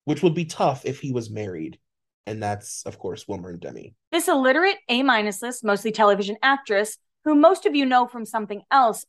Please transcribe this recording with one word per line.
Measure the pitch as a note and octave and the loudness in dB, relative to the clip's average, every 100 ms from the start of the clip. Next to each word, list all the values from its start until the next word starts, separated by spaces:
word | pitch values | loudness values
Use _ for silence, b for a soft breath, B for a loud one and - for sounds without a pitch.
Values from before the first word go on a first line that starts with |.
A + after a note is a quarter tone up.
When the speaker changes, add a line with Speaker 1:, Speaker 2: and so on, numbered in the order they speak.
| - | -6
Speaker 1:
which | D3+ | 0
would | F3+ | 2
be | D#3 | 0
tough | E3 - F3 C3+ | -4 -2 0 0
if | - C3 | -6 -8
he | C#3 | -6
was | B2 G#2+ | -6 -6
married. | G#2+ G2+ E2+ D#2+ - _ _ _ _ - | -8 -8 -8 -10 -12 _ _ _ _ -12
And | A2 | -6
that's, | G#2 G#2 - - | -6 -6 -10 -14
of | - G2 | -14 -12
course, | F#2+ - - | -10 -10 -10
Wilmer | G2 F2+ | -10 -10
and | E2+ | -12
Demi. | D2+ - - _ _ | -14 -14 -18 _ _
Speaker 2:
This | E4+ E4 | -4 0
illiterate | D4 C4 C#4+ F#4+ G4+ - | 2 4 4 2 -2 -4
A-minus | A#3+ C4+ A3+ G#3 G3 | 0 2 2 0 -4
list, | A#3 A#3+ | -10 -6
mostly | G#3+ G3+ A3+ | -2 -2 -2
television | A3 G#3 G3 G3 A3 | 2 4 4 0 0
actress, | C4+ C#4 - G3+ G#3 - _ _ | 0 0 0 -2 -2 -8 _ _
who | D4+ D4 | 2 6
most | E4 F#4+ | 6 6
of | G4+ C#4+ | 2 0
you | C4 | 2
know | B3+ B3 | 2 2
from | A#3+ | -4
something | G#3+ A3+ G#3 G#3 - | -8 -6 -6 -10 0
else | C4+ A#3 G3+ | 4 4 0